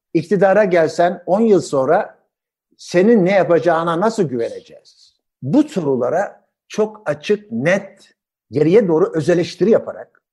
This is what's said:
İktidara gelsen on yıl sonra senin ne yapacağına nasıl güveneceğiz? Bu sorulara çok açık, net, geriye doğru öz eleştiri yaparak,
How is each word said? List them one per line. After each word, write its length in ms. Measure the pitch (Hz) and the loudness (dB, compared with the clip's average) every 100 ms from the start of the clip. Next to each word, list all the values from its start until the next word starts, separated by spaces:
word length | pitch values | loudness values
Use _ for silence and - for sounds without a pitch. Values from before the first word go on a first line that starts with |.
| _ | _
İktidara 500 | 170 151 202 190 190 | -6 -2 2 2 2
gelsen 600 | 214 175 160 160 175 180 - | 2 2 0 0 -2 -2 -4
on 160 | 190 | 0
yıl 200 | 226 190 | 2 2
sonra 580 | - 143 131 175 214 - _ _ _ _ _ _ | 2 -2 0 0 -2 -12 _ _ _ _ _ _
senin 480 | - 175 196 240 175 | -4 2 4 4 4
ne 60 | |
yapacağına 680 | 196 151 165 147 160 165 165 | 2 2 2 2 0 -2 -2
nasıl 240 | 214 220 | -2 -2
güveneceğiz? 920 | 165 120 113 98 - - _ _ _ _ _ _ | -4 -4 -6 -8 -18 -20 _ _ _ _ _ _
Bu 220 | 123 190 | -2 0
sorulara 840 | 302 - 151 131 123 151 202 - _ _ _ | 0 -2 -4 -2 -2 -4 -4 -10 _ _ _
çok 340 | - 214 214 - | -6 -4 -6 -8
açık, 460 | 147 - 208 208 | -6 -4 -4 -4
net, 640 | 113 139 196 - - _ _ _ _ _ | -6 -2 -2 -4 -18 _ _ _ _ _
geriye 360 | 120 151 196 202 | -2 2 2 2
doğru 240 | 160 190 | 2 0
öz 160 | 165 147 | -2 0
eleştiri 400 | 175 175 - 185 | 0 -2 -2 2
yaparak, 520 | 202 - 90 - _ _ | 2 0 -14 -18 _ _